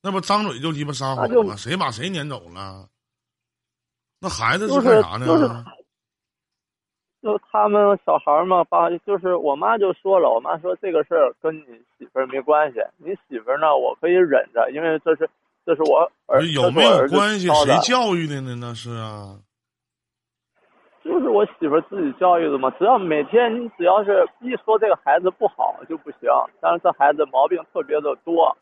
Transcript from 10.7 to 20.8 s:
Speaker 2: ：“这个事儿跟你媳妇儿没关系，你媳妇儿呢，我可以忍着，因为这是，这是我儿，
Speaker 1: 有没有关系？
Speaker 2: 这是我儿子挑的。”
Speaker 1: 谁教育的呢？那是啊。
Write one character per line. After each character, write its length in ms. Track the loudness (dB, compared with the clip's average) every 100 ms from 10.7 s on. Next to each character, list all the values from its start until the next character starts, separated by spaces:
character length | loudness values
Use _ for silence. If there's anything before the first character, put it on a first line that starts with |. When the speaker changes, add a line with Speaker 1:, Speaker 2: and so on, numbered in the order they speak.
| -6
Speaker 2:
：“这 80 | -2
个 140 | -2
事 100 | 0
儿 200 | 2 0 0
跟 120 | -8
你 120 | -8 -18 -20 _ _
媳 80 | -10
妇 60 | -6
儿 80 | -4
没 120 | -6
关 320 | 0 2 0
系， 80 | -4 -8 _
你 140 | -12 -12 _
媳 100 | -12
妇 120 | -6
儿 60 | -2
呢， 160 | 2 2
我 180 | 0 -4
可 80 | 0
以 60 |
忍 360 | 2 2 0 0
着， 180 | -2 -2
因 100 | -2
为 160 | -4 -2
这 140 | -2 -2
是， 120 | -4 _ _ _ -4
这 100 | -2
是 60 |
我 260 | 2 2 2 _ -2
儿， 180 | 0 0
Speaker 1:
有 260 | 0 2
没 120 | 4
有 240 | 4 6 4
关 280 | 2 0 0
系？ 100 | 2
Speaker 2:
这 60 |
是 60 | 2
我 0 |
儿 60 | 4
子 0 |
挑 0 |
的。” 80 | 2
Speaker 1:
谁 80 | 2
教 240 | 0 0 -2
育 100 | -4
的 140 | -8
呢？ 160 | -10 -10
那 180 | -12
是 180 | -12 -12
啊。 460 | -10 -10 -12 -18 -20 _ _ _ _ _ _ _ _ _ _ _ _ _ _